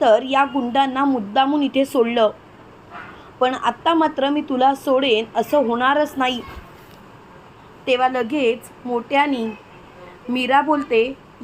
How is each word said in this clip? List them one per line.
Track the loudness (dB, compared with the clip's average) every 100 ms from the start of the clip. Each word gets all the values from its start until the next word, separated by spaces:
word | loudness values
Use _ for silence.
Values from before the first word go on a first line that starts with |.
तर | 4 4
या | 4 0
गुंडांना | 0 0 -2 0 0 0
मुद्दामून | 0 0 -2 0 2 2
इथे | 0 0
सोडलं. | 0 2 2 2 2 0 -18 -20 -20 -20 -20 -18 -18 -20 -14 -2
पण | -2
आता | -2 -4 -4 0
मात्र | 2 0 0 -2
मी | -2
तुला | -2 2 2
सोडेन | 2 0 0 2 0 -2 -4
असं | 0 0 0
होणारच | 0 0 0 0 -2
नाही." | -4 -4 -10 -18 -20 -20 -20 -20 -20 -20 -20 -20 -20 -20 -20 -8 -2
तेव्हा | 2 2
लगेच | 0 -2 0 0 -2 -8 -14
मोठ्याने | -6 -6 -2 0 0 -2 -4 -8 -16 -20 -20 -20 -20 -14 -6
मीरा | -4 2 2
बोलते, | 2 0 0 0 0 -4 -18 -10